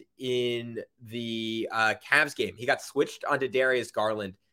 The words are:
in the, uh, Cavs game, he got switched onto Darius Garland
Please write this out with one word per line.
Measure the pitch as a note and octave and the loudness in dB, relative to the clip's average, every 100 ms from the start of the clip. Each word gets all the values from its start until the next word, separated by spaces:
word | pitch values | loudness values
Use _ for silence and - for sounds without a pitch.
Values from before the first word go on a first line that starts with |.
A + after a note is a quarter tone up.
| - - | -20 -8
in | B2+ B2 A#2+ A#2+ A#2+ A2+ - _ | -2 0 0 -2 -6 -8 -10 _
the, | A2+ A#2 A#2 A2+ A2 A2+ G#2+ | -10 -6 -4 -4 -2 -4 -2
uh, | A2+ A2 G#2 - | 2 2 0 2
Cavs | C#3+ D3+ - | 4 4 0
game, | G#2 G2+ | -4 -2
he | B2 | 0
got | B2+ | 0
switched | - C#3 D3 - | 0 0 0 -2
onto | - C#3 C3 | -2 0 2
Darius | B2+ C3 B2+ A#2 | 2 2 2 0
Garland | A2 G#2+ G#2+ G2 F#2 _ | 0 0 0 -4 -8 _